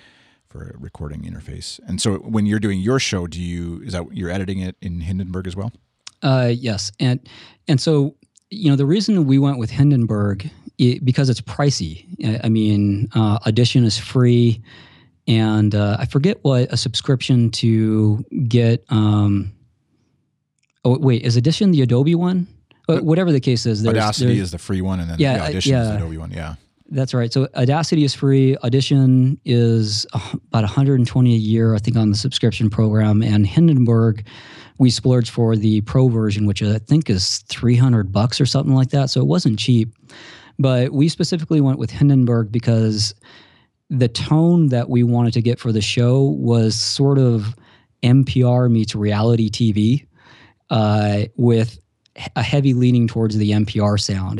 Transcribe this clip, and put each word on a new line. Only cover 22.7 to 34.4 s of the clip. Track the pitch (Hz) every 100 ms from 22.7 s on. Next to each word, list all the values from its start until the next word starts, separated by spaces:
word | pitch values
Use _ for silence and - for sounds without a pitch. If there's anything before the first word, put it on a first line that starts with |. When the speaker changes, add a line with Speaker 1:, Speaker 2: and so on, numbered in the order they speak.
| _ -
Speaker 2:
Uh, | 165
Speaker 1:
Uh, |
Speaker 2:
whatever | 160 160 180
the | 143
case | 131 120 123
is, | 107
there's, | 113 110
Speaker 1:
Audacity | 107 104 123 120
Speaker 2:
there's |
Speaker 1:
is | 92
the | 85
free | - 98
one, | 92 92
and | 85
then | 85
Speaker 2:
Yeah, | 143 123
Speaker 1:
yeah, |
Speaker 2:
uh, | 78
Speaker 1:
Audition | - 135 131
is | 113
the |
Speaker 2:
yeah. | 104
Speaker 1:
Adobe | 85 80
one, | 80
yeah. | 92 78 78 _ _ -
Speaker 2:
That's | 139 131 123
right. | 117
So | 135 131 -
Audacity | 127 143 - 160
is | 143
free. | - 139 135 131 135
Audition | 123 127 131 139 131 127 127 143
is | - 120 117 113 107 104 -
a | -
hu-, | - - -
about | 117 104
a |
hundred | - 139 135
and | 120
twenty | 127 123
a | 117
year, | 107 113 113
I | 110
think, | 107 113
on | 107
the | 104
subscription | - - 117 - 110
program. | 101 110 107 107 107
And | 107 104 101
Hindenburg, | - 170 139 120 113 113 110 104 -